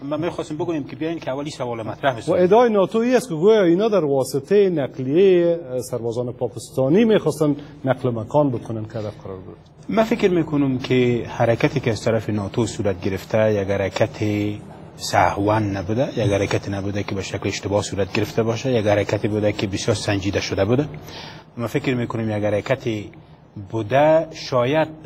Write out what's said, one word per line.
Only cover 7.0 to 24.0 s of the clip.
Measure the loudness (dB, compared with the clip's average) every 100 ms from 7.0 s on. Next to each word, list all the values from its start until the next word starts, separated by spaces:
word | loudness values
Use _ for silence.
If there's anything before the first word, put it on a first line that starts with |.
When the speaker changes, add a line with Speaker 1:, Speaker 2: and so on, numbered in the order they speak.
Speaker 2:
می‌خواستن | 6 4 2 0 0 0 -6 -8
نقل | -2 0 0
مکان | -4 0 2 2
بکنن | 0 -6 -8
که | -8 -8
هدف | -8 -10
قرار | -14 -14
بود. | -14 -18 -20 -20 -2
Speaker 1:
من | 0
فکر | 2 2 4
می‌کنم | 2 2 0 2 0
که | 2 2 4 2 -2
حرکتی | 0 2 2 2 0
که | -2
از | -2
طرف | 0 0 -2
ناتو | -4 -2 -2 -2
صورت | -2 -2 -2
گرفته | -4 -6 -2 2 2
یک | 2 0
حرکت | -2 -2 0 -2 0 -2 0 -2 -4 -12 -18 -20 -12
سهواً | -2 2 2 2 2 2
نبوده، | 0 -2 -2 -2 -2 0
یک | 0
حرکت | 2 0 -2 -2
نبوده | -4 -4 -4
که | -4
به | -6
شکل | -6 -6 -4
اشتباه | -4 -2 -2
صورت | -2 -4 -2
گرفته | -2 -2 0
باشه، | -2 -2 0
یک | 0 2
حرکتی | 2 2 -2 0
بوده | 0 0
که | 0 -2
بسیار | -2 -2
سنجیده | -2 0 -2 0 -2
شده | -2 -2
بوده. | 2 2 0 -6 -14 -16 -16 -18 -16 -8
من | -4
فکر | -2 -2
می‌کنم | -2 -2 -4 -2
یک | -2
حرکتی | 0 -2 0 -2 -2 -6 -8 -16 -20 -20 -18 -16 -8
بوده | -6 0 4